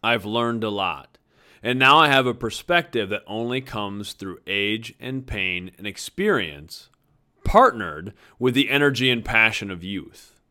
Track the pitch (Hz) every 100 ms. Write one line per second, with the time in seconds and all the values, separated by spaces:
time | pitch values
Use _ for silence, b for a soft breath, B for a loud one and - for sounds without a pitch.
0 | 110 117 98 113 117 117 107 101 95 73
1 | 67 _ b b b b 117 127 131 147
2 | 151 135 127 123 113 - - 170 165 120
3 | 98 101 - 107 117 131 131 110 104 101
4 | 104 - 98 87 - 98 101 110 117 -
5 | 123 131 127 107 95 90 92 _ 101 95
6 | - - 208 160 85 73 76 - - _
7 | _ _ _ _ - 208 254 117 90 76
8 | 92 b b b 127 127 113 139 143 123
9 | 131 120 - 113 113 107 101 90 90 98
10 | - - - _ _